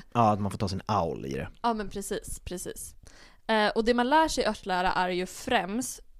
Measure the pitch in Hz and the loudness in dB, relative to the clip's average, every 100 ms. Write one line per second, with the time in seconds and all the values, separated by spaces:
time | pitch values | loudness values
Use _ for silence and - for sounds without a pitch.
0 | - - 113 104 101 - 101 95 - 104 | -4 2 4 4 0 -2 -4 -4 0 2
1 | 85 60 64 67 - - 240 220 208 202 | 2 -2 -6 -6 -8 -4 -2 -2 -4 -8
2 | 190 208 - - - 180 - - - - | -6 -6 -6 -10 -8 -8 -8 -10 -14 -18
3 | - - - - - 220 208 - 226 240 | -20 -20 -20 -12 0 2 4 2 4 4
4 | 247 302 320 294 226 214 202 180 180 - | 4 4 4 2 0 -2 -2 0 2 2
5 | 185 180 185 - - 233 175 214 254 - | 0 0 -4 -8 -2 0 0 -4 -6 -10
6 | - - | -16 -20